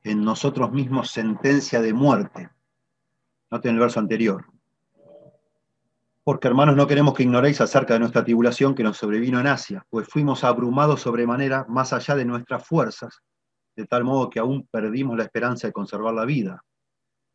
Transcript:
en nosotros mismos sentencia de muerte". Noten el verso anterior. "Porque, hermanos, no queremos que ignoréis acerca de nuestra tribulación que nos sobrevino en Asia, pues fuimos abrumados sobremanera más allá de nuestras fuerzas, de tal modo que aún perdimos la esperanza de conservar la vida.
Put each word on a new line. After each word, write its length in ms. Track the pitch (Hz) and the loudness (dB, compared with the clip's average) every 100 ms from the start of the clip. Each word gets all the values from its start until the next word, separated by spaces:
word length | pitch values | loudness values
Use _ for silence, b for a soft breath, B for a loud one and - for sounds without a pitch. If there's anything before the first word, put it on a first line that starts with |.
en 220 | 107 104 | -4 -2
nosotros 480 | 107 110 143 131 113 | -2 0 -2 -2 -2
mismos 380 | 131 123 131 117 | -2 -2 -4 -4
sentencia 680 | 117 110 104 135 143 139 120 | -4 -4 0 2 2 2 0
de 140 | 113 | 0
muerte". 560 | 113 143 107 98 - 90 _ _ _ _ _ _ _ _ _ - | 4 4 4 0 -10 -18 _ _ _ _ _ _ _ _ _ -10
Noten 240 | 117 123 | -4 0
el 60 | 117 | 2
verso 200 | 120 117 | 2 0
anterior. 460 | 104 110 113 92 - _ _ _ _ _ _ - - _ _ _ _ _ _ _ _ _ | -2 0 0 -2 -8 _ _ _ _ _ _ -20 -20 _ _ _ _ _ _ _ _ _
"Porque, 240 | - 135 127 | -2 0 2
hermanos, 260 | 131 147 | 6 6
no 140 | 139 139 | 6 4
queremos 260 | 143 147 | 4 4
que 80 | 131 | 4
ignoréis 380 | 123 123 139 143 | 2 4 2 2
acerca 340 | 110 135 117 | 2 2 2
de 60 | 113 | 0
nuestra 240 | 117 120 | 2 0
tribulación 500 | 117 117 117 117 135 | 2 2 2 2 0
que 80 | 135 | 2
nos 140 | 110 101 | -2 -2
sobrevino 420 | 104 107 123 123 | -4 -2 -2 0
en 80 | 139 | 0
Asia, 400 | 135 - 95 - | -2 -6 -14 -8
pues 200 | 113 101 | -8 -4
fuimos 340 | 151 147 127 | -2 0 0
abrumados 580 | 127 117 120 135 151 139 | 0 2 0 2 2 2
sobremanera 640 | 123 117 120 123 135 135 120 | -2 -2 0 0 -2 -2 -2
más 240 | 123 127 | -2 -2
allá 240 | 123 - 143 | -2 -2 -2
de 80 | |
nuestras 420 | 120 120 120 123 - | -2 -6 -6 -8 -2
fuerzas, 560 | 165 113 - 82 _ _ _ _ _ _ - | -2 -2 -6 -16 _ _ _ _ _ _ -14
de 100 | 104 | -4
tal 180 | 120 | -2
modo 240 | 123 135 123 | 0 0 -2
que 120 | 117 | -4
aún 260 | 120 139 - | -4 -4 -6
perdimos 500 | 113 107 123 135 113 | -6 -4 -4 -4 -4
la 80 | |
esperanza 440 | 107 113 120 120 110 | -4 -4 -4 -4 -6
de 40 | |
conservar 400 | - 98 101 110 | -8 -8 -6 -4
la 140 | 113 117 | -2 -2
vida. 360 | 143 98 90 _ _ _ _ _ _ _ | -2 -4 -8 _ _ _ _ _ _ _